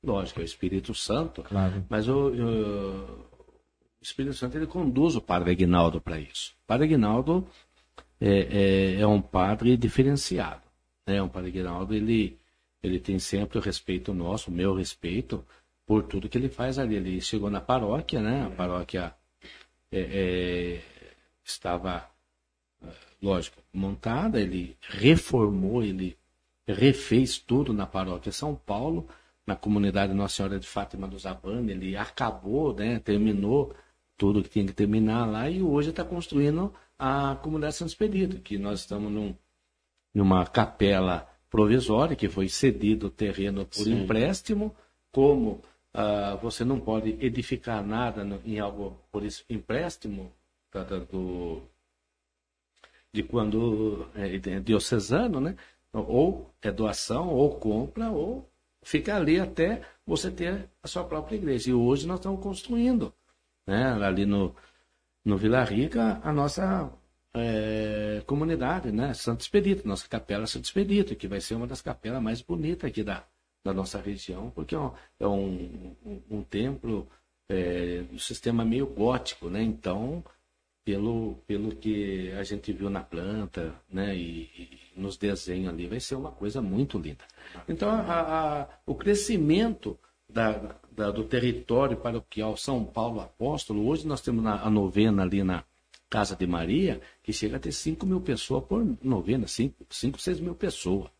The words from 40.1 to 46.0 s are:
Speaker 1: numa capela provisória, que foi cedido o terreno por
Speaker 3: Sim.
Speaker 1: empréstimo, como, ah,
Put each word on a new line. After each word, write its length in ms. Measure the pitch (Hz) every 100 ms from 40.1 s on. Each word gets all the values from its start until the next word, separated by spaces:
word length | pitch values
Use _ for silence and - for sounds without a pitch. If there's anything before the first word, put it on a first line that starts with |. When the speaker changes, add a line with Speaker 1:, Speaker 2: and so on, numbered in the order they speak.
Speaker 1:
numa 320 | 104 98 92 90
capela 800 | - 104 - 101 95 92 87 - _ _
provisória, 640 | 110 104 123 117 110 160
que 140 | 101 101
foi 200 | 98 95
cedido 600 | - 139 104 104 110 104
o 20 |
terreno 540 | - 107 95 98 98 98
por 160 | -
Speaker 3:
Sim. 200 | 107 113
Speaker 1:
empréstimo, 680 | 95 110 135 190 - 208 214 - _ _ _
como, 500 | - 139 139 110 98 - _ _
ah, 460 | -